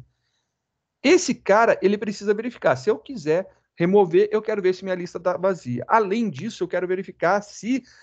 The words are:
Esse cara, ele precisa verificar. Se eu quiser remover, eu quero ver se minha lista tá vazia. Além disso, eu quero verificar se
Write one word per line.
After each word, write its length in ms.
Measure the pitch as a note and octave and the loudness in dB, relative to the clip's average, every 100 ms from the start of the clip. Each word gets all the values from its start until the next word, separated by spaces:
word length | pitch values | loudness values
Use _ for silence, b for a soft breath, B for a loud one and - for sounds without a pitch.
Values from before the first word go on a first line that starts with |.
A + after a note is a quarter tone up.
| - _ _ _ _ _ _ _ _ _ | -16 _ _ _ _ _ _ _ _ _
Esse 320 | B3+ F4+ - A#3+ | 4 4 2 -4
cara, 420 | - G3+ A#3 - | 2 4 4 4
ele 160 | F#3 G#3 | 2 0
precisa 360 | G#3+ G3+ G3+ | -4 -6 -2
verificar. 440 | G#3+ A#3+ - F3+ B2+ | 0 -2 -2 -2 0
Se 120 | - | 0
eu 80 | A3+ | -2
quiser 520 | - C4 D3+ D#3+ F#3+ b b - | -4 -10 -2 -2 -2 b b -2
remover, 540 | E3+ G3+ F#3 F3 G#3 | 2 4 4 4 2
eu 100 | G#3+ | 0
quero 200 | G#3+ G#3+ | -4 -2
ver 120 | F#3 | -2
se 100 | F#3 | -2
minha 120 | F#3+ F#3 | -4 -6
lista 240 | F3 - | -6 -6
tá 180 | F3+ F3 | -4 -2
vazia. 460 | F#3 F#3 B2 A#2+ - | -2 -2 -6 -8 0
Além 420 | A3+ G#3 A3 A3 | 2 2 -2 -4
disso, 340 | C3 G3+ - | -6 -10 -8
eu 40 | F3 | -6
quero 200 | F3+ F3 | -4 -4
verificar 540 | F#3 F#3+ - E3 G3+ | -6 -6 -4 0 0
se 420 | G3+ - G#3 C4 - b | -2 -12 -4 -4 -6 b